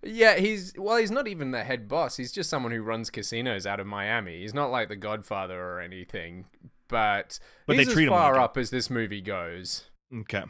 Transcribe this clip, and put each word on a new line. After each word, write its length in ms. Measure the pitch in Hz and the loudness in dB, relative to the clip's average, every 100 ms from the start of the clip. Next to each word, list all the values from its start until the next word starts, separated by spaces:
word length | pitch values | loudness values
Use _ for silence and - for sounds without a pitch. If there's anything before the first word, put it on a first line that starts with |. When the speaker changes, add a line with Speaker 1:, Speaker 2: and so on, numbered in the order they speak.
Speaker 1:
Yeah, 340 | - 220 220 196 | -8 6 8 8
he's, 380 | 196 214 185 - | 4 0 -6 -6
well, 220 | 196 233 | 0 2
he's 120 | 220 | 2
not 160 | 233 247 | 0 -2
even 260 | 185 139 | -4 -4
the 120 | 127 | -4
head 240 | 107 127 107 | -2 -4 -2
boss. 300 | 151 143 - | 0 0 -2
He's 120 | 123 | -8
just 180 | - 180 | -6 -4
someone 200 | 151 123 | -2 -2
who 100 | 117 | -4
runs 260 | 110 113 113 | -2 -4 -4
casinos 580 | - 101 117 127 104 95 | -8 -6 -4 -2 -2 -2
out 140 | 101 | -4
of 60 | 98 | -4
Miami. 540 | 101 101 113 98 82 | -4 0 -2 -2 -10
He's 100 | 98 | -8
not 140 | 123 143 | -2 0
like 180 | 127 104 | 0 -2
the 80 | 104 | -4
Godfather 640 | 104 107 101 101 95 90 | -6 -6 -4 -6 -4 -6
or 220 | 90 90 | -8 -8
anything, 640 | 87 92 90 101 85 87 92 _ - _ _ | -10 -12 -12 -10 -10 -12 -18 _ -20 _ _
but 500 | 120 107 101 - - - - - | 2 2 2 -2 -12 -16 -16 0
Speaker 2:
But 100 | 254 | 4
Speaker 1:
he's 100 | 262 | 6
Speaker 2:
they 40 | |
Speaker 1:
as 20 | |
Speaker 2:
treat 100 | 226 | 6
him 60 | 156 | 6
Speaker 1:
far 220 | 180 156 | 6 6
Speaker 2:
like 80 | 131 | 6
it. 40 | |
Speaker 1:
up 120 | 120 - | 4 2
as 100 | 120 | -2
this 220 | 127 120 | -2 -2
movie 320 | 123 110 101 | -2 -2 -4
goes. 640 | 95 95 85 85 90 - - - _ | -6 -6 -6 -8 -8 -10 -10 -20 _
Speaker 2:
Okay. 280 | 120 107 - - | -14 -6 -6 -4